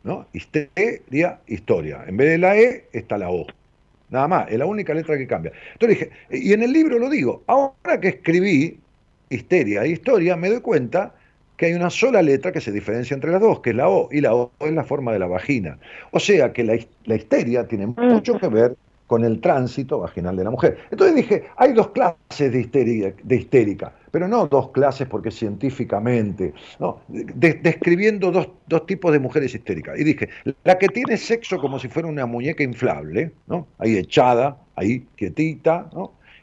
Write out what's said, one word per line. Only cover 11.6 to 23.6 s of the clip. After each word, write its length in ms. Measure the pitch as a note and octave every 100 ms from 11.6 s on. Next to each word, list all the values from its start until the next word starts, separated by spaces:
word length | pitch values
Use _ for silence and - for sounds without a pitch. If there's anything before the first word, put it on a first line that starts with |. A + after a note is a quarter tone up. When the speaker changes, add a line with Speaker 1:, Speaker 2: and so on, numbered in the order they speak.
| E3+
Speaker 1:
hay 80 |
una 160 | F3 F3
sola 300 | - B3 A3
letra 300 | D#3 C3+ -
que 80 | D#3+
se 120 | A2+
diferencia 420 | G2+ - A#2 B2
entre 160 | C#3 D3
las 100 | F#3
dos, 200 | A3 D#3+
que 100 | B2
es 60 | A2
la 120 | E3
O, 200 | F#3+ -
y 100 | D3
la 140 | C3
O 160 | A#2+ B2 -
es 120 | D3+
la 100 | D#3+
forma 280 | B2+ C#3 B2
de 80 | G#2+
la 60 | F2+
vagina. 500 | F#2 - C3 F2 C#2 - - -
O 80 | D#3+
sea 340 | - F#3+ A#2+
que 120 | -
la 100 | A2+
his-, 140 | A#2 - _
la 100 | -
histeria 540 | A2 - C#4 C3 A#2+ A2+
tiene 180 | G#2+ G2+
Speaker 2:
Mm. 80 | B2
Speaker 1:
mucho 420 | B3 A3+ A3+ G#3
que 100 | E3+
ver 260 | A2 A#2+ C3 _ _ -
con 180 | A#2
el 160 | A#2 A2+
tránsito 580 | F3 D3 B2 C#3 C3 C3+
vaginal 380 | E2+ - F2 F#2+
de 80 |
la 60 | G2
mujer. 280 | B2 E3+ - -
Entonces 260 | - F#4+ D4+
dije, 280 | - G3 - -
hay 160 | C4+
dos 160 | A3+ -
clases 600 | - G3+ E3 _ - C#3
de 80 | B2
histeria, 520 | A#2 C#3 A#2 A2+ G2 -
de 120 | - B2
histérica, 560 | - C3